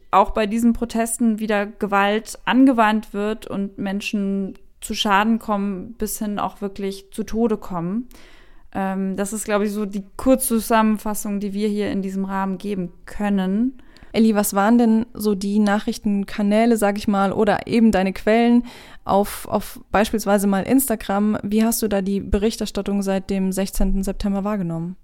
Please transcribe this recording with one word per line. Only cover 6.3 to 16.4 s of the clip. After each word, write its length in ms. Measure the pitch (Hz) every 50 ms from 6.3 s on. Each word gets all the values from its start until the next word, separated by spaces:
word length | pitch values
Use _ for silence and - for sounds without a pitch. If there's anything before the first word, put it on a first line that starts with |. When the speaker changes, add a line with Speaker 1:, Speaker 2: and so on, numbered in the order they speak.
| 208 196
Speaker 1:
auch 220 | - 190 - -
wirklich 460 | 202 196 196 202 196 190 196 - - -
zu 140 | - - 208
Tode 320 | - - 220 233 226 214
kommen. 520 | 214 - - 185 170 165 175 196 233 254 - - - - - - - - - - - - - -
Ähm, 440 | 196 196 190 190 190 196 190 185
das 160 | 185 202 202 220
ist, 120 | 214 -
glaub 180 | 214 208 202 202
ich, 100 | 214 202
so 120 | 208 214
die 200 | 196 202 202 196 - -
Kurzzusammenfassung, 1200 | - - 254 262 254 - - 233 226 202 - 233 220 220 220 214 208 - 214 208 202 - 214 202 202
die 120 | 208 202 196
wir 160 | 202 208 214
hier 220 | 208 208 202 196
in 120 | 190 196 190
diesem 220 | 190 190 196 196
Rahmen 340 | 190 196 190 196 190 185 180
geben 340 | - 202 208 190 175 175 - - -
können. 800 | - - - 208 202 202 190 185 185 190 214 240 262 - - - - - - - - -
Speaker 2:
Elli, 220 | 208 226 220 214
was 200 | 202 202 - 190
waren 240 | 196 196 214 240 240
denn 280 | 240 226 220 220 226 - -
so 220 | - 208 214 208
die 240 | 185 202 202 202 214
Nachrichtenkanäle, 1200 | 214 208 196 214 - 240 220 - - 208 202 202 196 - - -